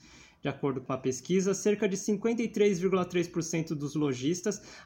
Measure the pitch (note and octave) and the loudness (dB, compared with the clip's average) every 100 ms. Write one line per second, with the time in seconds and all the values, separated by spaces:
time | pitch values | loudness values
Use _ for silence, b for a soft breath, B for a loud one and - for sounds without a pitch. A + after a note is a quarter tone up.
0 | B B B B C#3+ C#3 C#3+ B2+ - B2+ | B B B B -6 -2 -2 -2 -4 -2
1 | B2+ B2+ - F#3 F#3+ F#3+ G#3 G3 G#3 F#3+ | -2 -4 0 2 2 2 2 2 0 0
2 | - G3+ A3+ A3+ A3+ - G#3 F3 F#3 F#3 | -2 0 0 0 0 2 4 4 2 2
3 | F3 F3 E3+ E3+ D#3 E3+ D#3+ D3 C#3+ D3+ | 2 0 0 -2 -2 -2 -2 -4 -2 0
4 | D3 B2 C#3 F3+ G#3+ G3 B B | 0 2 0 0 -2 -4 B B